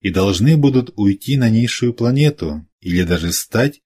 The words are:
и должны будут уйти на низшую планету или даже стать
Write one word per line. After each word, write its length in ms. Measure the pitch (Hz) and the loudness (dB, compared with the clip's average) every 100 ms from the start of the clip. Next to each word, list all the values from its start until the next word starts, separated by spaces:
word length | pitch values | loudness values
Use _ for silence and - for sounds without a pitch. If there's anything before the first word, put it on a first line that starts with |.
и 80 | 95 | -2
должны 480 | 87 95 90 123 160 | 0 0 2 2 4
будут 340 | 143 131 120 - | 4 2 -2 -2
уйти 420 | 101 98 - 139 | -2 0 -2 0
на 120 | 120 | 2
низшую 440 | 110 120 - 120 | 2 0 -2 -4
планету 760 | 120 117 135 151 143 80 76 - _ | -2 -2 2 0 0 -8 -8 -14 _
или 240 | 87 87 | -4 -2
даже 300 | 87 87 85 | 0 -2 -2
стать 480 | 87 - 110 135 - | -6 -4 -2 -2 -4